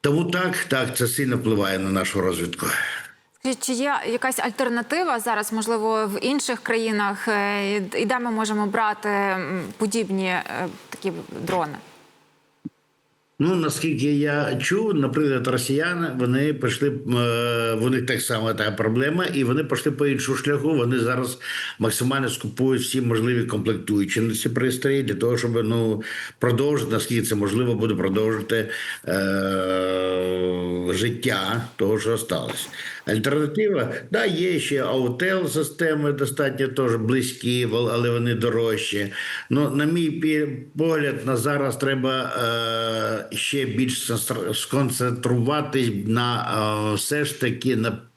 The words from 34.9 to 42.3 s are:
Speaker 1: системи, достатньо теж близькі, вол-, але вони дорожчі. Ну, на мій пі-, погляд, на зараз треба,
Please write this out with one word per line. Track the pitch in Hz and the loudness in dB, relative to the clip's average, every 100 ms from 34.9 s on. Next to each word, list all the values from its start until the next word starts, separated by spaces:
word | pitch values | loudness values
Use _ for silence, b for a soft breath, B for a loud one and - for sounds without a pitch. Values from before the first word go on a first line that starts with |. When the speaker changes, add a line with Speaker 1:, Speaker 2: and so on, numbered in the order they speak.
| 131 123 123 180 190 165 | 0 0 0 0 0 0
Speaker 1:
системи, | 131 151 - 165 151 147 | -2 -4 -2 0 2 0
достатньо | 139 135 135 139 131 135 | 0 -2 0 -2 0 -2
теж | 131 127 113 | 2 2 2
близькі, | 110 131 123 - 120 123 120 | 2 2 0 -4 -2 0 0
вол-, | 110 120 | 0 0
але | 117 120 | 2 2
вони | 117 120 113 | 2 2 2
дорожчі. | 117 110 113 107 - 101 101 B B B B | 2 2 2 0 -2 -2 -4 B B B B
Ну, | 131 143 | 0 2
на | 131 151 | 2 2
мій | 170 165 | 2 0
пі-, | 151 156 151 147 127 - 147 | 0 0 2 0 -4 -10 -2
погляд, | 160 156 143 127 135 | 2 2 0 -2 0
на | 123 | 0
зараз | 139 143 139 120 | 2 2 0 0
треба, | 135 135 131 131 120 | 0 2 2 0 -2